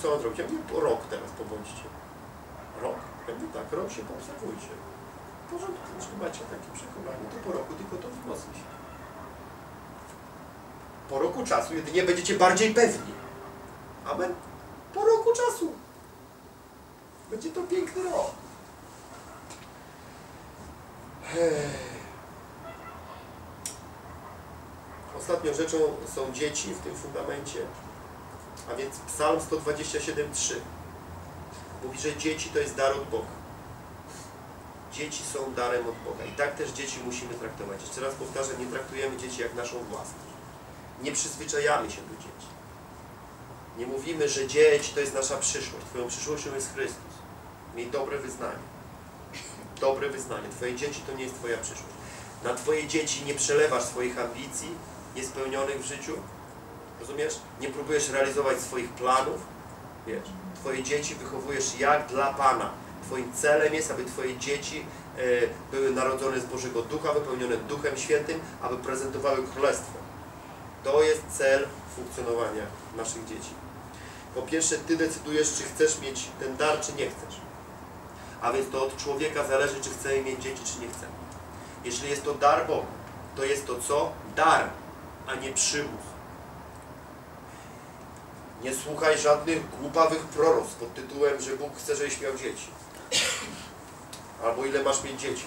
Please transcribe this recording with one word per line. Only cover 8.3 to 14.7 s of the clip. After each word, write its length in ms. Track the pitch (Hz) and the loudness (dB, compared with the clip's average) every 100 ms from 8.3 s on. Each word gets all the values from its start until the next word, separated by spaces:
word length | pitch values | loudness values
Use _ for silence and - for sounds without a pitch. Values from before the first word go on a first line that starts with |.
| - - | -8 -8
się. 160 | - - - - - - - - - - - - - - - - - - - - - - - - - - | -12 -12 -14 -14 -14 -12 -12 -12 -12 -14 -14 -14 -14 -14 -14 -14 -14 -14 -14 -14 -14 -14 -14 -14 -14 -2
Po 100 | 135 | 4
roku 240 | 170 135 | 4 4
czasu 320 | - 143 147 160 | 4 4 4 -2
jedynie 280 | - 175 | 4 6
będziecie 320 | 180 175 - 196 | 8 6 6 10
bardziej 380 | 185 196 220 | 10 10 8
pewni. 400 | 233 226 - - - - - - - - - - - - | 10 8 6 -4 -8 -10 -10 -12 -12 -14 -14 -14 -10 -4
Amen? 300 | - 180 359 - - - | 0 0 -2 -8 -14 -14